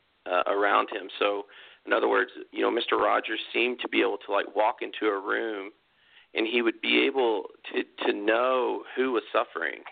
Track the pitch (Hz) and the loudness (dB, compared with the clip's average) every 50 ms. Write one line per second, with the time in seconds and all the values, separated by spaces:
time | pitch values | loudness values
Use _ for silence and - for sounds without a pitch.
0 | _ _ _ _ - 92 90 90 - - 101 101 104 101 104 107 107 104 - 104 | _ _ _ _ -6 -2 0 0 0 2 2 2 2 4 4 4 2 0 -4 -10
1 | 92 95 - - 107 104 101 101 101 - - - - - - - _ - 107 110 | -10 -10 -4 -2 0 0 0 -2 -6 -10 -16 -20 -20 -20 -20 -16 _ -2 0 2
2 | 113 113 113 110 107 - - - - - - 110 110 107 110 120 120 - 120 107 | 2 4 4 2 2 0 -4 -12 -18 -10 -4 -2 0 0 0 0 0 0 0 2
3 | 104 104 110 110 113 - 113 107 - - - 117 113 123 123 120 - 117 - 110 | 2 2 2 2 0 -2 -4 -6 -6 -6 -2 0 0 0 -2 -4 -6 -2 0 2
4 | 110 101 101 101 - - 101 101 - - - 98 107 - 127 - 113 98 98 - | 2 2 0 -4 -4 -2 -2 -2 -2 0 0 0 2 2 0 -2 -6 -10 -6 -2
5 | 104 107 101 98 95 107 110 113 113 113 110 101 95 101 - _ _ _ _ _ | -2 0 0 -2 -2 -2 -2 -2 -2 -4 -4 -6 -8 -10 -14 _ _ _ _ _
6 | _ _ _ - - _ - - 113 113 120 120 117 113 113 - - 117 120 120 | _ _ _ -20 -20 _ -2 -2 0 0 2 2 2 2 0 0 0 2 2 4
7 | 123 135 131 135 123 117 107 101 - - - _ - - - 127 123 - _ - | 4 4 2 2 2 2 2 0 -2 -6 -12 _ -14 -8 -4 -4 -4 -4 _ -4
8 | - 123 110 104 101 107 110 117 123 131 131 127 123 113 104 101 - - - 127 | -2 0 0 0 2 2 2 4 4 2 2 2 2 0 -2 -4 -6 -6 -2 -2
9 | 131 131 123 110 - - - 110 120 - - - 82 71 58 - - - | 0 0 0 0 -2 0 0 0 0 -2 -4 -6 -4 -4 -4 -6 -10 -16